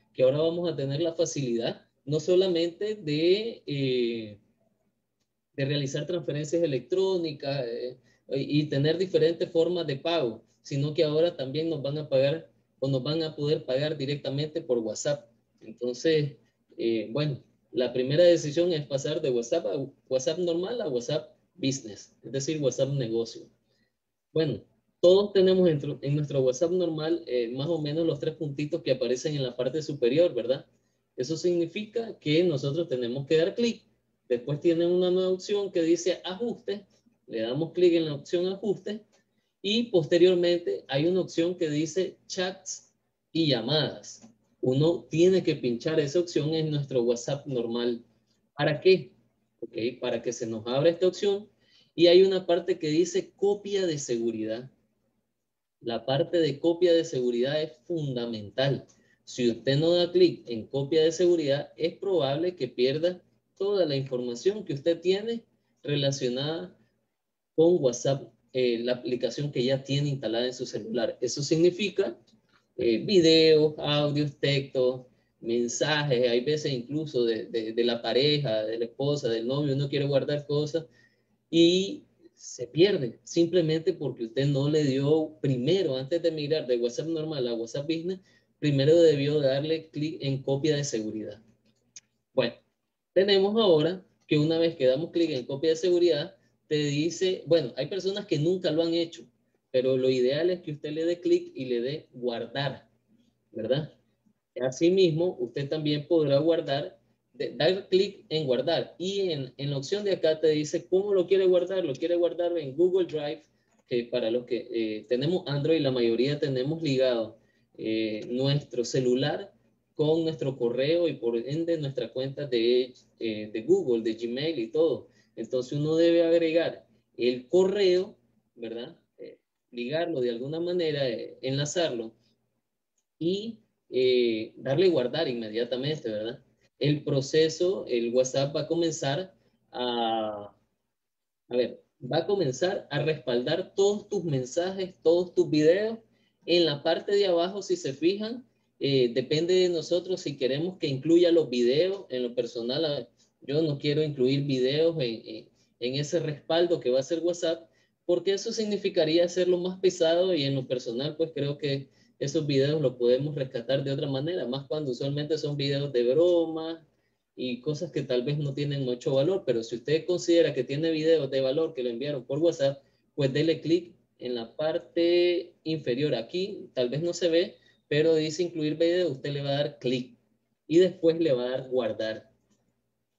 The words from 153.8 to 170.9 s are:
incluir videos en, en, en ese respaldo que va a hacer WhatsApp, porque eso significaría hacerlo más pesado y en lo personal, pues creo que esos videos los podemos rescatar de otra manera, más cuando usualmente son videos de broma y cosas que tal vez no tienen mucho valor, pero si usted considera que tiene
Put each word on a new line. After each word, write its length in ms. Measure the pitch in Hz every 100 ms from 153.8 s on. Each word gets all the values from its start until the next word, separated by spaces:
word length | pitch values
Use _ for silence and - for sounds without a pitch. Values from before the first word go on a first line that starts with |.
| 147 147
incluir 420 | 156 139 127 139 143
videos 500 | 131 127 151 165 160
en, 220 | 120 110 -
en, 240 | 110 - _ _ -
en 160 | 123 139
ese 240 | 147 170
respaldo 600 | 147 143 - 165 175 165
que 100 | 123
va 60 | 131
a 40 |
hacer 180 | 135 165
WhatsApp, 500 | 170 170 165 165 - _ _ _ -
porque 280 | 175 190
eso 180 | 196 233
significaría 720 | 226 214 202 196 180 156 170 175
hacerlo 320 | 185 180 180
más 220 | 180 185
pesado 540 | 185 180 165 170 185
y 100 | 170
en 120 | 139 135
lo 120 | 120
personal, 500 | 123 127 117 147 -
pues 140 | 160
creo 240 | 143 143 143
que 320 | 143 139 139 _ _ -
esos 300 | 139 165 147
videos 340 | 135 143 156
los 140 | 131 -
podemos 400 | 120 131 147 147
rescatar 480 | 135 120 117 135
de 80 | 135
otra 180 | 135 143
manera, 360 | 135 156 185 120
más 200 | 135 139
cuando 240 | 156 143
usualmente 460 | 120 139 143 151 151
son 180 | 147 147
videos 380 | 139 139 139
de 100 | 123
broma 840 | 120 139 175 170 160 160 160 165 _ _ _ _ _
y 280 | - 127 120
cosas 300 | 151 151 175
que 100 | 156
tal 220 | - 123
vez 140 | 127 147
no 160 | 143
tienen 300 | 139 143 139
mucho 300 | 127 123 156
valor, 300 | 135 156 190 -
pero 180 | 113
si 140 | 110 117
usted 280 | - 160 170
considera 480 | 180 - 170 156
que 120 | 139 120
tiene 260 | 139 165